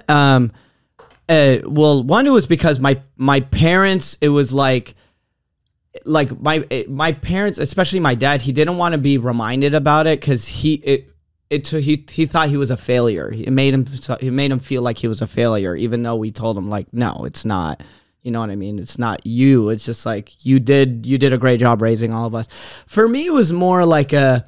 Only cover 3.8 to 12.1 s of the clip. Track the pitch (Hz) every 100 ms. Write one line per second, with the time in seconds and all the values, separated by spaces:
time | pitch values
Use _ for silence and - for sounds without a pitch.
3.8 | 196 185 - - 147 143 123 135 135 127
4.8 | - - _ _ _ _ _ _ _ _
5.8 | _ - - 156 139 127 147 160 151 131
6.8 | - 139 160 - - 180 208 - 143 -
7.8 | 185 190 151 120 139 143 127 131 160 180
8.8 | 175 160 139 139 123 117 110 131 143 151
9.8 | 143 151 156 156 147 123 - - 151 151
10.8 | 139 135 - _ _ _ - 147 143 156
11.8 | 143 151 -